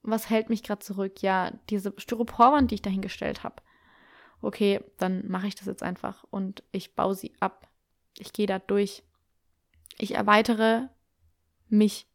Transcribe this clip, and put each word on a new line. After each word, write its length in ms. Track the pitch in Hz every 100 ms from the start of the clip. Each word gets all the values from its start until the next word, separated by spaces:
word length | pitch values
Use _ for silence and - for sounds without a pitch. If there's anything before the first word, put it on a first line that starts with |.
was 280 | 214 220 -
hält 200 | 226 220
mich 140 | 226
grad 200 | - 202
zurück? 380 | - 196 196 190
Ja, 300 | 196 190 180 - -
diese 240 | 208 196 -
Styroporwand, 760 | - 226 233 - 240 294 247
die 40 | 208
ich 60 |
dahingestellt 640 | 202 190 190 - - -
hab. 200 | - - _ _ _ _ _ - - _
Okay, 400 | 214 - 208 202 - -
dann 300 | 185 185 -
mache 180 | 185 202
ich 80 | -
das 120 | 190
jetzt 160 | 185
einfach 420 | - 180 - 196 -
und 340 | 196 190 - _
ich 240 | 190 - -
baue 200 | 185 190
sie 180 | - _
ab. 300 | 190 - _ _ _ _ _ -
Ich 160 | -
gehe 140 | - 208
da 120 | 190
durch. 440 | - 202 202 - _ _ _ _ _ _ _ _ - -
Ich 160 | 202 -
erweitere 760 | 208 208 226 220 220 226 262 _ _ _ _ _ _ _ _
mich. 400 | 214 214 - -